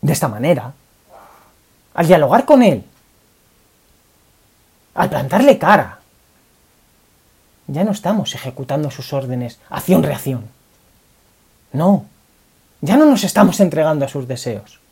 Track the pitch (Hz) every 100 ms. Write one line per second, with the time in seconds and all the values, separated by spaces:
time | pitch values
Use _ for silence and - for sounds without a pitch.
0 | 143 151 147 107 139 151 120 - _ _
1 | _ - - _ _ _ _ _ _ -
2 | 165 175 139 208 - 285 226 127 - _
3 | _ _ _ _ _ _ _ _ _ _
4 | _ _ _ _ _ _ _ _ _ -
5 | - 120 135 190 277 240 160 202 107 -
6 | _ _ _ _ _ _ _ _ _ _
7 | _ _ _ _ _ _ - 139 208 202
8 | 175 214 - - 131 127 131 139 147 -
9 | 120 139 127 127 120 - _ - - 185
10 | 147 - - 127 104 _ _ _ _ _
11 | _ _ _ _ _ _ _ 131 175 196
12 | - _ _ _ _ _ _ _ 151 240
13 | 302 233 190 214 190 - 190 151 156 151
14 | 135 147 127 123 - 104 - _ _